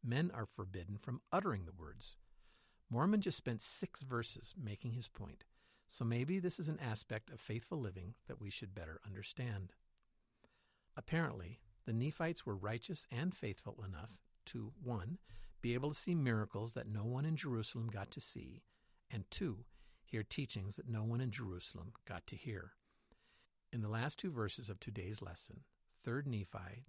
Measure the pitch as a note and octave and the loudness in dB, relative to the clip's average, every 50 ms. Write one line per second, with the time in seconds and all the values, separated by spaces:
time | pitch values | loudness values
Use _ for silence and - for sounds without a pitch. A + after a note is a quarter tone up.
0 | - A#2 A#2 C3+ E3 F3 - A#2+ A2 - - - G2 F#2 F#2 G2 E2+ F2+ G2+ G2+ | 0 4 6 6 6 4 2 0 -2 -2 -4 -4 -4 -4 -4 -4 -4 -4 -4 -4
1 | - - B2 A2 - _ - F#3 G3 F#3+ B2 F#2+ E2+ D#2+ F2 E2+ D#2 D2 - - | -4 -4 -4 -4 0 _ 2 4 4 4 2 0 -2 -4 -8 -10 -10 -10 -10 -10
2 | - - - - - - - - - - - - - _ _ _ _ - A#2 A#2 | -10 -10 -10 -12 -16 -20 -20 -20 -20 -20 -20 -20 -20 _ _ _ _ 0 2 4
3 | D3 G3 G#3+ G#3 F#3+ F#3+ D3 - - C3 A#2 G#2 - - - - - - - - | 6 6 6 6 4 4 0 0 0 0 0 0 -2 -4 -2 -2 -2 -4 -4 -8
4 | C#3 C3 B2+ A#2 A#2 - - - - - - F#3+ C3+ G#2 G#2 - - A#2+ A2+ B2+ | -4 0 2 2 2 0 -4 -8 -10 -10 -8 -4 -2 -2 -2 -2 -2 0 0 0
5 | A#2+ - - - G2 - - - - - _ _ _ _ - _ _ - - - | -2 -4 -6 -6 -6 -6 -8 -12 -16 -20 _ _ _ _ -20 _ _ -12 -2 2
6 | B2 A2+ A#2 A#2+ C3 D3 F#3 G3 F3 F3+ - - E3 D3+ D#3 D#3+ D3 A#2+ A2 - | 4 4 6 4 4 4 4 4 4 2 2 2 2 0 2 2 2 0 0 0
7 | - - A2 A2 - - - G#2+ - - A2 A#2 - - - D#3 A#2+ G2+ F#2 F#2 | -2 -2 -2 -2 -2 -6 -10 -8 -2 -2 0 0 0 0 -2 0 0 -2 -2 -4
8 | F2+ F#2 A2+ - - - - - G#2 G2 - - A2+ F#2 G2 G2 E2+ D#2+ D#2+ E2+ | -6 -6 -8 -8 -10 -10 -8 -6 -4 -4 -4 -4 -6 -6 -6 -6 -6 -6 -6 -8
9 | - G#2 F#2+ F2 F#2 - - - B2+ A#2+ A2 G2 F#2 F2+ - - - _ _ _ | -8 -6 -6 -6 -6 -6 -4 -2 0 0 0 0 -2 -4 -8 -14 -20 _ _ _
10 | _ _ _ _ _ _ _ _ - _ _ _ _ _ _ _ _ _ - - | _ _ _ _ _ _ _ _ -20 _ _ _ _ _ _ _ _ _ -10 -10
11 | - - D#3 E3 - - - G2+ F2 F2 A#2 - - - - - - - A2+ A2+ | -2 2 4 4 4 4 2 -2 -4 -6 -6 -8 -12 -18 -20 -8 -2 0 2 4
12 | B2+ D3+ D3+ - E3 E3 E3+ - - B2 G#2 F#2+ F#2+ G2+ A2+ A#2 - - F3+ - | 4 2 2 2 2 2 0 0 -2 -2 -2 0 0 0 0 0 -2 -4 -4 -6
13 | - - B2 A#2 D#3 F#3 F#3 - - G#2+ G2 - - - - - G#2 F#2+ F#2+ D2+ | -4 -4 0 2 2 2 2 2 -2 -2 -2 -2 -6 -8 -6 -4 -4 -4 -4 -4
14 | G2 A2 - - - - _ _ _ - - A#2+ G#2+ A2 - - - B2 A#2+ G2+ | -6 -8 -10 -14 -18 -20 _ _ _ -8 -6 -4 -4 -6 -6 -4 -2 0 0 0
15 | F2+ A#2 E3+ - - - - - - - - - - A#2 A#2+ B2+ C3 D3+ D3 - | 0 -2 -4 -4 -6 -10 -10 -8 -8 -10 -8 -2 2 2 2 4 2 0 0 0
16 | - F3+ F3 E3 C#3+ B2+ A2+ A2 G#2+ - - G2+ A2 A#2 - A#2 A#2 A2+ G#2 G#2+ | 2 4 6 6 8 8 8 6 4 2 0 -2 -2 -2 -2 -4 -2 0 0 2
17 | G#2 A#2 B2 C3 C#3+ D#3+ D#3+ D3+ - D3 B2 A2+ G#2+ - - A#2+ A#2 A2+ G#2 G2 | 2 2 2 2 4 4 2 2 2 2 2 2 0 0 0 0 0 0 0 0
18 | G2 - - - - - - - - - - - - _ _ _ _ _ - _ | -2 -4 -4 -6 -6 -6 -6 -6 -6 -8 -10 -12 -16 _ _ _ _ _ -20 _
19 | _ - B2 G#2+ G2 - - - G3+ D3+ G#2 A2 A#2+ - - - - - - - | _ -6 -4 -4 -4 -4 -2 0 0 0 0 -2 -6 -12 -16 -20 -20 -20 -20 -20
20 | - - - A2+ G#2 - - - C#3 - - G#2 F#2+ G2+ G#2 - - B2 A2+ G#2+ | -8 -2 0 0 0 0 0 -2 -2 0 0 0 0 -2 -2 -4 -2 0 2 2
21 | G#2+ A2+ A#2 A#2+ C3 B2 G2 C3 A#2+ G2 F2+ F2 - - - - - G2+ - - | 4 4 4 4 2 2 0 0 -2 -2 -2 -2 -4 -6 -6 -6 -8 -8 -10 -10
22 | _ - G2 F2 - - - F2 - C3 G#2+ F#2 - - - _ _ _ _ _ | _ -6 -6 -6 -6 -8 -10 -6 -4 -4 -4 -4 -4 -8 -12 _ _ _ _ _
23 | _ _ - _ _ _ _ _ _ _ _ _ _ _ - A#2+ G#2+ G#2+ G#2+ A2+ | _ _ -20 _ _ _ _ _ _ _ _ _ _ _ 0 0 2 2 4 4
24 | A#2+ D3+ - - - F#3 D3+ A#2+ G#2+ G2+ - - A#2+ G2 G2 - - A#2+ G2+ G#2 | 2 2 0 0 -2 0 2 2 2 2 0 -2 -4 -6 -6 -6 -6 -4 -4 -2
25 | F2+ F#2+ G#2+ - G2 F2 E2+ - - - - - - - _ _ _ _ _ - | -2 -2 -4 -4 -6 -6 -8 -8 -10 -10 -12 -14 -16 -18 _ _ _ _ _ -6
26 | - - A#2 C#3 C#3+ C#3 A#2+ G#2 G2 - - G2 F#2 F2+ F#2+ A#2 C3+ | -2 0 0 2 2 2 0 0 0 -2 -4 -6 -6 -6 -8 -10 -12